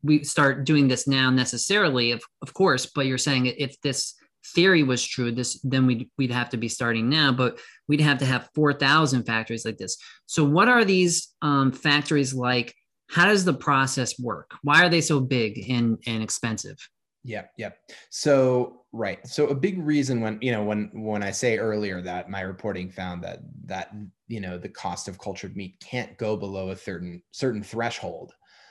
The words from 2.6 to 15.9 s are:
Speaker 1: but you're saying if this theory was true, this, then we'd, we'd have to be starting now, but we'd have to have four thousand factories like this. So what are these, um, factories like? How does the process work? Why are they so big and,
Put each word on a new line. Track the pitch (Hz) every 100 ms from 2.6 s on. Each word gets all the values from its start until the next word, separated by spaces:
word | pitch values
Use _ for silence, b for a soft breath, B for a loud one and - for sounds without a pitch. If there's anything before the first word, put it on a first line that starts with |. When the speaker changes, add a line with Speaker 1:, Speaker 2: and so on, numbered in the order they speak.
| 190 127 -
Speaker 1:
but | - 135
you're | 127
saying | - 131 127
if | 123 135 -
this | 143 131 - - b _ -
theory | - 185 175
was | 139 123 -
true, | - 120
this, | 117 120 -
then | 135 131 127
we'd, | 117 - -
we'd | 131
have | 123 120
to | 117
be | 113
starting | - 120 113 113
now, | 156 143
but | 123 123 - B B -
we'd | 147
have | 151 135
to | 135
have | 127 -
four | - 147
thousand | 139 135 151 151 131
factories | 117 113 110 117 113
like | 107
this. | 95 - B B -
So | -
what | 143 156 214
are | 247 208
these, | 185 180 165 - -
um, | 151 139 135
factories | 131 160 147 147 151 135
like? | 131 123 127 117 - _ _ -
How | - 180
does | 208 180
the |
process | 131 - 135 131 135 120 -
work? | 123 87 - -
Why | 143 151
are | 180
they | 165
so | 160 147
big | 131 131 110 101 113
and, | 123 117